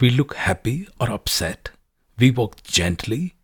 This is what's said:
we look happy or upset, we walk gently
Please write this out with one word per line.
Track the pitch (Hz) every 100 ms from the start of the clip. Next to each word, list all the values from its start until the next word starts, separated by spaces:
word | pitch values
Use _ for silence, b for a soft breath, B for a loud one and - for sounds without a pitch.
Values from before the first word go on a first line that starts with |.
we | 123
look | 123 143
happy | - - 92 110 139 202 -
or | 117
upset, | 104 - - 80 - - - _ _ _ -
we | 127
walk | 123 110 -
gently | - - 87 85 - 113 180 -